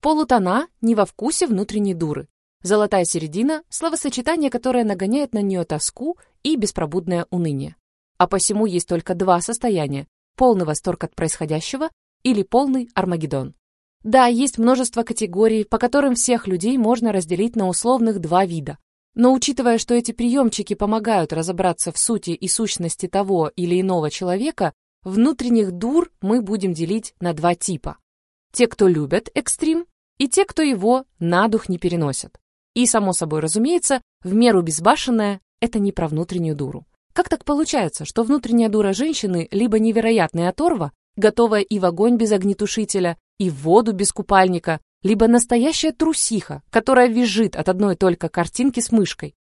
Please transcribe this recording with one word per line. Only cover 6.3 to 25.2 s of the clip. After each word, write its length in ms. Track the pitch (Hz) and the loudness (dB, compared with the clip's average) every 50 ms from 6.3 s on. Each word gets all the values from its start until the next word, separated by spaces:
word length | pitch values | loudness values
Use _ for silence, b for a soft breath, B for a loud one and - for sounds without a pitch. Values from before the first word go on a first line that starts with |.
| _ _ _ | _ _ _
и 140 | 269 320 | -2 0
беспробудное 720 | 269 214 202 - - 160 156 151 185 175 165 180 170 165 _ | 0 0 -2 -2 -4 -6 -2 -4 -4 -4 -2 -2 -2 -2 _
уныние. 460 | - 180 170 160 143 135 139 147 165 _ _ _ _ _ _ _ _ | -4 -2 -2 -2 -2 -4 -6 -10 -14 _ _ _ _ _ _ _ _
А 100 | _ 180 | _ 0
посему 400 | 175 - 190 - - 208 208 220 | 2 2 -2 0 0 0 0 0
есть 220 | 214 175 175 165 _ | 0 0 -2 -2 _
только 260 | 180 165 165 - 185 | -4 -4 -2 -4 -4
два 260 | 175 190 185 180 175 | -2 2 2 2 2
состояния: 680 | 175 - 233 233 - 240 208 175 151 139 139 139 139 _ _ _ _ _ _ | 2 -4 -8 -4 -2 -2 -2 0 -2 -2 -4 -8 -8 _ _ _ _ _ _
полный 280 | - 254 254 233 190 180 | 2 4 4 4 4 0
восторг 400 | 151 151 - _ 180 170 - - | -2 -4 -4 _ -4 -4 -4 -6
от 100 | 156 _ | -10 _
происходящего 760 | - 170 160 - - 170 151 156 156 165 - - 262 302 320 _ _ _ _ _ _ _ | -4 -4 -4 -4 -6 -6 -4 -4 -4 -4 -6 -6 -6 -6 -6 _ _ _ _ _ _ _
или 200 | 254 247 208 190 | 0 0 0 0
полный 460 | - - 247 285 277 262 262 240 233 _ | 0 2 2 2 2 0 -2 -4 -4 _
Армагеддон. 600 | - 190 185 175 170 156 147 139 139 131 135 147 _ _ _ _ _ _ _ _ _ _ | -4 -2 -2 -2 -4 -4 -4 -4 -4 -6 -6 -12 _ _ _ _ _ _ _ _ _ _
Да, 240 | 220 220 262 254 | 2 4 6 6
есть 320 | 240 240 233 240 277 - - | 6 4 2 0 -2 0 0
множество 440 | 226 240 262 247 262 - - 233 233 | 2 2 2 2 0 -4 -2 -4 -4
категорий, 640 | 233 233 - 220 190 170 185 220 220 220 220 208 | -4 -4 -6 -6 -4 0 2 2 2 2 0 -2
по 140 | - - 220 | -2 -2 -2
которым 360 | - 247 240 285 285 277 247 | -2 0 2 2 2 2 0
всех 320 | 233 - - 240 233 - | 0 0 0 0 0 0
людей 320 | 196 185 175 170 226 269 262 | -4 -4 -2 -2 0 0 2
можно 340 | 226 214 233 233 233 226 202 | 2 2 2 2 0 0 0
разделить 440 | 190 175 156 180 175 208 233 233 | -2 -2 -2 -2 -2 -2 -2 0
на 120 | 226 196 185 | -2 -2 -2
условных 520 | 180 - - 233 254 262 233 226 214 196 | -2 -2 0 0 2 2 2 0 0 -2
два 240 | 160 151 165 180 196 | -2 0 2 2 2
вида. 320 | 180 170 165 143 139 147 - _ _ _ _ _ _ _ | 2 -2 -6 -8 -8 -12 -14 _ _ _ _ _ _ _
Но 180 | - 233 254 262 | 4 4 4 4
учитывая, 460 | 262 247 - 269 240 262 247 233 226 | 4 2 -2 -2 0 2 2 2 0
что 160 | - - 240 | 0 0 0
эти 180 | 240 240 - 226 | 0 0 -2 -6
приёмчики 640 | - 233 240 240 285 269 226 - - 202 - 208 | -2 -2 0 2 2 2 0 0 -2 -6 -6 -4
помогают 580 | - 208 208 214 226 214 226 220 196 165 147 165 | -4 -2 -2 -2 -2 0 0 2 2 0 0 -2
разобраться 580 | 160 160 170 185 175 190 180 170 - - 175 | -4 -4 -4 -4 0 0 0 0 0 -4 -6
в 80 | 160 - | -4 -4
сути 320 | - - 233 208 - - | -2 -2 -2 -4 -2 -6
и 180 | 170 - - 180 | -8 -6 -4 -6
сущности 600 | - - 226 202 - - 170 170 - - - 180 | -4 -2 -2 -4 -4 -6 -6 -6 -6 -6 -8 -4
того 420 | - 196 202 190 196 175 156 151 - | -2 -2 0 0 0 0 0 -2 -2
или 240 | - 175 175 175 185 | -4 -2 0 0 0
иного 300 | 185 190 185 175 156 151 | 0 0 0 0 -2 -2
человека, 640 | - - 185 180 175 196 233 311 320 - 196 160 - _ _ _ _ _ _ | -4 -4 -4 -4 -2 -2 -2 -4 -2 -2 -4 -4 -4 _ _ _ _ _ _
внутренних 680 | 190 190 208 | -4 2 2